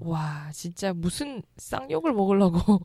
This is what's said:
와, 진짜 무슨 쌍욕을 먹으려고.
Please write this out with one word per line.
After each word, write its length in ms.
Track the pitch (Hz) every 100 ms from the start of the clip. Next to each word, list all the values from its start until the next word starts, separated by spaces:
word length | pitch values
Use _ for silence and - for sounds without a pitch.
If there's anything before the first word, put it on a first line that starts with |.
와, 480 | 165 165 156 147 151
진짜 400 | - 170 - 196
무슨 480 | 175 175 - 294 247 - -
쌍욕을 560 | - - 269 233 330
먹으려고. 680 | 220 196 196 190 170 208 196